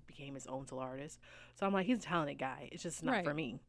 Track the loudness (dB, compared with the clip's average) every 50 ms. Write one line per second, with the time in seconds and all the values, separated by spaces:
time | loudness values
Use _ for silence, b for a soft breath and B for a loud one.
0 | -14 -16 -16 -12 -10 -10 -10 -10 -8 -6 -6 -6 -6 -6 -6 -6 -4 -4 -4 -6
1 | -8 -10 -12 -14 b b b b b b b 2 4 4 6 6 6 6 4 2
2 | 2 2 2 4 4 2 0 -2 -2 -2 -2 -4 -8 -12 -10 -8 -6 -6 -4 -2
3 | 2 2 4 4 4 2 2 0 0 -2 -4 -8 -10